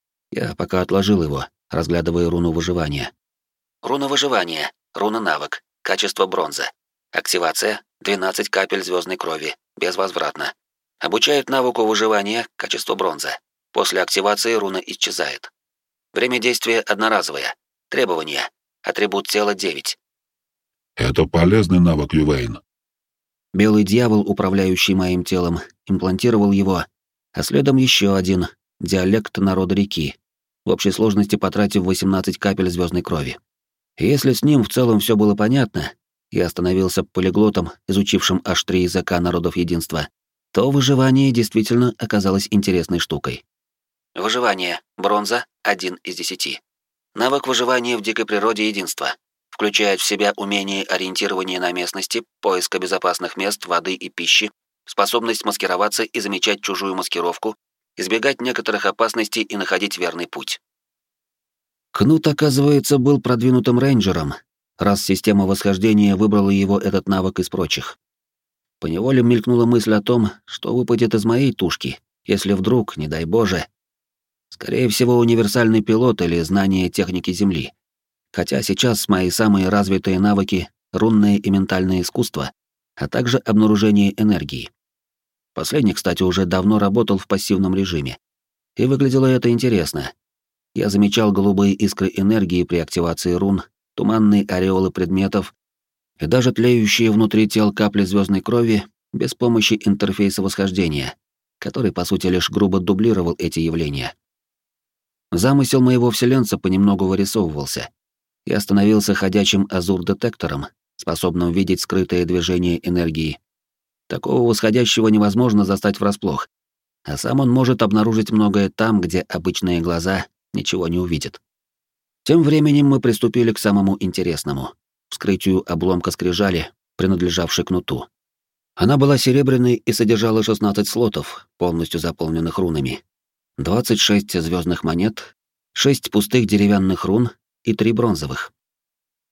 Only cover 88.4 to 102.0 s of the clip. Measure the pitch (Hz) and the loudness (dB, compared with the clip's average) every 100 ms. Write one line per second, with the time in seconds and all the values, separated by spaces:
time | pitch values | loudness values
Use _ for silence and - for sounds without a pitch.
88.4 | _ _ _ - 127 135 135 131 131 127 | _ _ _ -4 0 2 2 2 4 2
89.4 | 120 120 123 104 78 78 65 - _ _ | 2 2 2 0 0 -4 -8 -12 _ _
90.4 | _ _ _ - 98 101 101 113 107 98 | _ _ _ -4 0 2 2 2 2 2
91.4 | 101 95 101 98 101 - 95 - 98 110 | 2 4 2 2 0 0 -4 0 0 2
92.4 | 90 90 85 87 78 90 85 82 90 87 | 2 0 0 -2 -2 -2 -2 -2 -2 0
93.4 | 98 95 - _ _ - 104 110 107 104 | 0 -2 -4 _ _ -4 0 2 4 4
94.4 | 101 92 95 95 95 - 87 95 98 101 | 2 0 0 2 0 0 -2 0 0 -2
95.4 | 90 - _ _ _ _ _ - 80 127 | -4 -10 _ _ _ _ _ -8 0 2
96.4 | 123 110 120 123 104 107 113 107 110 107 | 2 2 4 4 2 2 2 4 4 4
97.4 | 107 110 104 101 104 101 92 101 95 98 | 2 2 0 2 0 0 0 0 0 0
98.4 | 98 120 117 104 - _ _ - 131 - | 0 0 2 0 -2 _ _ -6 -6 -2
99.4 | 123 113 104 110 104 101 98 92 101 101 | 0 2 2 0 0 0 0 0 0 0
100.4 | 95 - 98 92 85 73 64 - _ _ | -4 -2 -2 0 -2 -2 -6 -10 _ _
101.4 | _ - - 131 110 - | _ -14 -10 -4 -2 -2